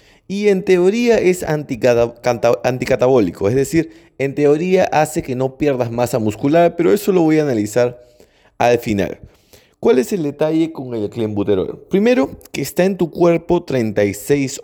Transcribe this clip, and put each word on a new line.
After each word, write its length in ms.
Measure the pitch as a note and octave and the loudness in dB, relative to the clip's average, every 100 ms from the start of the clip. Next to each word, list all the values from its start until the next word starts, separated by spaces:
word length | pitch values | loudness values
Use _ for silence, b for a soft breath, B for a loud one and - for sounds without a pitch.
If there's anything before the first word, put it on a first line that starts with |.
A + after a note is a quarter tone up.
| b b - | b b -10
y 180 | G3 G#3 | -2 0
en 160 | F#3+ | 0
teoría 540 | F3 F#3 F3+ A3 A#3+ A3 | 2 2 2 2 2 2
es 260 | F3+ F3+ | 2 0
anticata-, 800 | - D3+ C#3+ A#2+ B2 A#2+ A#2 - | -2 -4 -4 -2 2 2 0 -2
canta-, 400 | B2 A#2+ A#2 - | -4 0 0 0
anticatabólico, 880 | B2+ B2+ B2+ B2+ B2 C3+ F#2+ - G2 | -2 -4 -2 0 2 2 2 0 -2
es 60 | B2+ | 0
decir, 360 | C3+ D#3+ D#3+ B B - | 0 -2 -4 B B -8
en 160 | C#3 | -6
teoría 520 | C#3 D3 D3+ F3+ F#3 - | 0 2 2 2 2 2
hace 380 | D3 D3+ E3+ | 0 0 -2
que 120 | E3 B2+ | -6 -4
no 220 | C3 - | -4 -2
pierdas 340 | D3 C3 A#2+ | -2 0 -2
masa 280 | A#2 A#2+ C3 | -2 -2 0
muscular, 580 | G#2+ G#2 C#3 D#3+ E3+ E3 | -2 -2 0 4 2 2
pero 160 | E3+ | 2
eso 180 | G3+ - | 2 2
lo 100 | F#3 | 2
voy 180 | D#3+ D#3 | 2 2
a 40 | |
analizar 580 | D3+ A#2 G#2 B2 B2 B2 b b b b b - | 0 -2 -2 0 0 -2 b b b b b -2
al 220 | A#2+ A#2+ | 2 2
final. 400 | A#2+ G#2 F2+ - - b b b b _ | 0 -2 -2 -6 -16 b b b b _
¿Cuál 220 | A3 A#3+ | 2 2
es 140 | A#3 | 0
el 100 | G3+ | -2
detalle 480 | D3 C#3 D#3 D#3+ D#3+ | -4 -2 -2 0 -2
con 240 | E3 C3 A#2 | -4 -8 -6
el 160 | G#2 | -6
clenbuterol? 760 | G#2 G#2+ G#2+ G2+ G2 E2+ - - | -4 -4 -2 0 0 -2 -8 -4
Primero, 480 | F#3+ A3 B3 - - - | 0 2 2 0 -8 -14
que 100 | - | -10
está 240 | C#3 - F#3 | -6 0 0
en 120 | F#3+ | 0
tu 140 | E3+ | -4
cuerpo 540 | - F3 E3+ E3 F3 E3+ | 0 2 2 0 -2 -2
treinta 380 | C3 A2 G2+ | -2 -2 0
y 120 | G#2 F#2+ | 0 -2
seis 440 | - C#3+ C3+ - | -2 0 0 -6